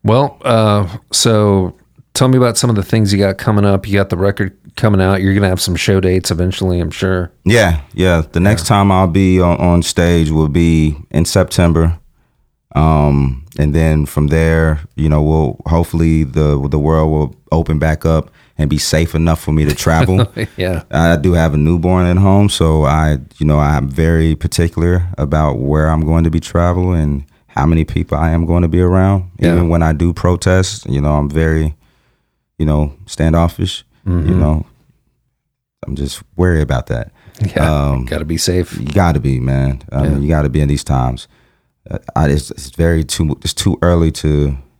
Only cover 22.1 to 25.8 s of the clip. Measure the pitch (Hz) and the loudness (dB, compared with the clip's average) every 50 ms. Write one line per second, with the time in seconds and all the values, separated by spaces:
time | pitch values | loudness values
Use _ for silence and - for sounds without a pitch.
22.1 | 90 92 98 98 95 101 104 101 - - 85 80 78 78 76 69 76 78 78 78 | 2 2 4 4 4 4 2 2 2 0 0 2 2 2 2 2 2 2 0 0
23.1 | 76 67 65 - _ - 76 76 76 76 73 73 76 69 65 69 67 76 80 82 | -2 -2 -6 -14 _ -4 0 0 2 2 2 2 0 0 -2 -4 -2 0 0 2
24.1 | 85 80 80 80 78 - - - - - 85 82 - 82 82 87 90 90 87 90 | 2 2 2 0 0 -2 -4 -4 -2 -2 -2 -2 0 -2 0 0 0 0 -2 -4
25.1 | - - 76 69 76 78 78 73 64 57 65 69 76 78 | -4 -6 -4 -2 0 0 0 0 -2 -2 -2 0 0 0